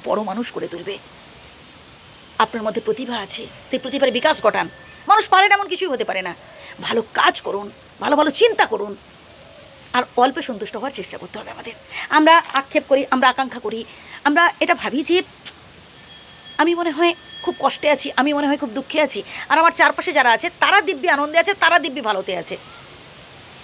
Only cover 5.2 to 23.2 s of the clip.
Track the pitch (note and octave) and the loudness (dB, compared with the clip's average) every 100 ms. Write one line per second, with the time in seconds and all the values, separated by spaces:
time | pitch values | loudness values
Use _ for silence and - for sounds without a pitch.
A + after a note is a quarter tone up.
5.2 | G#4+ F#4 G4+ G4+ G4 F4 F#4 B3 - F#3 | 6 6 6 4 0 -4 -4 -4 -4 -4
6.2 | F#3 E3+ - - - - - A3+ A3 - | -6 -10 -16 -20 -20 -12 -4 -2 -2 0
7.2 | E4+ - G3+ G3 G3+ - - - A#3 C#4+ | 2 0 -4 -6 -8 -16 -20 -6 0 2
8.2 | D4+ C#4+ A4+ G#4+ G#4+ G#3 G#3 G3 - - | 2 4 4 4 0 0 -6 -10 -16 -20
9.2 | - - - - - - - B3 B3 - | -20 -20 -20 -20 -20 -20 -6 -2 -2 2
10.2 | B3+ C#4 C#4+ G#3+ G#3 A3+ B3+ C4+ F#3 F3 | 2 2 -8 -10 -10 -8 -10 -10 -12 -14
11.2 | F3 G#3+ G3 - - A3 - - - D4+ | -14 -16 -16 -16 -16 -16 -16 -12 0 4
12.2 | D#4 E4+ - C4+ C#4 D#4 - C#4 C#4 C4 | 6 6 4 -4 -2 -2 2 0 2 2
13.2 | C4 B3 C4 A#3+ G#3+ A3+ - - - - | 2 2 -4 -6 -8 -8 -10 -16 -20 -2
14.2 | C#4+ D4 E4+ - D#4 F4 G#3+ A#3+ D4 F4 | 2 4 2 2 0 0 -2 -4 0 0
15.2 | - - - - - - - - - - | 0 -12 -20 -20 -20 -20 -20 -20 -20 -20
16.2 | - - - - D#4 E4+ E4+ C#4+ E4+ E4+ | -20 -20 -18 -6 -2 -2 -4 -2 -2 -2
17.2 | - - - E4+ C4+ - D4+ C#4+ C#4 - | -12 -12 -8 -2 -4 -2 -2 -2 -2 -2
18.2 | C#4 C#4+ D4 C#4 C4+ G#3 - D#4 D4 G#3 | -2 0 -2 -2 -4 -8 -6 -2 -2 -4
19.2 | - - - D4 E4 E4 D4+ D#4 D#4+ D4 | -12 -12 -2 2 4 4 2 2 -2 2
20.2 | B3 A3+ F4 - C#4+ F#4+ D4+ C#4+ E4+ C#4+ | 4 2 0 -2 4 4 2 -2 0 0
21.2 | D4 D#4+ E4+ G4 E4 E4+ D4 C4+ A3 G3 | 2 0 0 2 4 2 0 -6 -4 -4
22.2 | F#3+ F3+ E3 F#3 - - - - - - | -4 -6 -8 -12 -14 -20 -20 -20 -20 -20